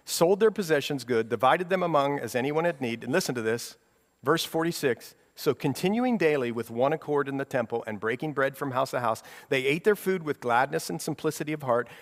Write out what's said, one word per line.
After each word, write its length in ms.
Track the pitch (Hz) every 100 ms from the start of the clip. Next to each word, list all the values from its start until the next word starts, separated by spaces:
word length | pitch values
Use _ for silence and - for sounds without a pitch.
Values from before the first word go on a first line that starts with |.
sold 360 | - - 170 196
their 100 | 220
possessions 540 | 208 165 151 - 143
good, 240 | 120 113 113
divided 400 | 117 131 170 175
them 160 | 185
among 340 | 175 147 139 143
as 160 | 120
anyone 300 | 123 135 151
had 160 | 175 147
need." 240 | 123 117
And 80 | 117
listen 240 | 170 - 123
to 60 |
this, 340 | 110 120 - - _ _ _ _
verse 200 | 127 165
forty-six, 680 | - 160 165 160 139 113 - - _ -
"So 160 | 151
continuing 640 | 127 147 127 185 226 254 220
daily 360 | 160 147 120
with 180 | 117 110
one 220 | 117 135
accord 360 | 156 - 147 139
in 100 | 135
the 60 |
temple 380 | 135 131 113 117 -
and 100 | 107
breaking 360 | 110 123 156
bread 220 | 139 135 135
from 140 | 143
house 220 | 127 135
to 80 | 135
house, 200 | 117 113 - - -
they 180 | 135 135
ate 160 | 160
their 140 | 214 202
food 260 | 190 190
with 160 | 151 135
gladness 520 | 120 117 143 160 -
and 120 | 170
simplicity 500 | - 143 156 - 151
of 100 | 151
heart, 260 | 131 117 120 -